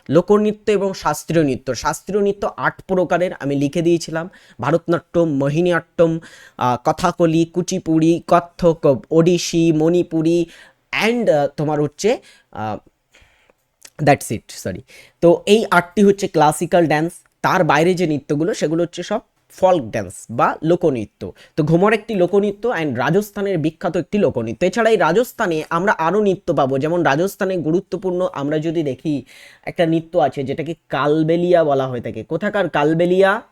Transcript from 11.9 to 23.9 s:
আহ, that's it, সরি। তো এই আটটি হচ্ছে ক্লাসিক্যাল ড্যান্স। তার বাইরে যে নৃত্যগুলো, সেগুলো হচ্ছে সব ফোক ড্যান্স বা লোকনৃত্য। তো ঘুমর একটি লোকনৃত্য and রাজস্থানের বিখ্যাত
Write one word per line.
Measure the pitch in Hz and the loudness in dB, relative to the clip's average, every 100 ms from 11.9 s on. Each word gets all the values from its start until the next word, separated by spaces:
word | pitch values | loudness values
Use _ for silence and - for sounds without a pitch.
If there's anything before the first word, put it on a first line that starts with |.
| - 202 277 - _ _ | -2 -2 -2 -8 _ _
আহ, | - 107 101 _ _ _ _ _ _ _ _ _ _ - - | -10 -8 -8 _ _ _ _ _ _ _ _ _ _ -16 -2
that's | 147 139 - | 0 2 0
it, | 110 - | -10 -10
সরি। | - 104 92 - - - - | -12 -10 -10 -14 -20 -20 0
তো | 170 - - | 4 4 4
এই | 220 214 | 2 4
আটটি | 175 175 - | 0 0 2
হচ্ছে | 202 196 185 | 4 4 0
ক্লাসিক্যাল | 160 151 - 165 180 156 | 2 2 2 0 2 2
ড্যান্স। | 151 165 - _ _ | 0 -2 -8 _ _
তার | 135 185 | 0 2
বাইরে | 156 143 170 | 2 4 2
যে | 180 170 | 0 0
নৃত্যগুলো, | 147 - 147 170 | -2 -2 -4 -2
সেগুলো | 254 151 165 | -2 -2 -2
হচ্ছে | 170 - | -4 -6
সব | 175 208 - _ _ | -8 -8 -8 _ _
ফোক | - 185 180 | 0 2 2
ড্যান্স | 113 113 92 - - | 0 -6 -8 -12 -8
বা | 117 175 - | -2 0 0
লোকনৃত্য। | 160 175 165 123 104 - 95 - - - | 0 2 0 -2 -8 -12 -16 -16 -12 -4
তো | |
ঘুমর | 151 170 208 | 0 2 4
একটি | 220 214 | 0 -2
লোকনৃত্য | 202 175 202 202 202 233 | -2 2 2 0 -4 -4
and | 165 151 117 | -4 -4 -2
রাজস্থানের | 127 185 208 208 196 175 | 0 0 -2 -6 -4 -2
বিখ্যাত | 151 - 185 | -4 -4 -6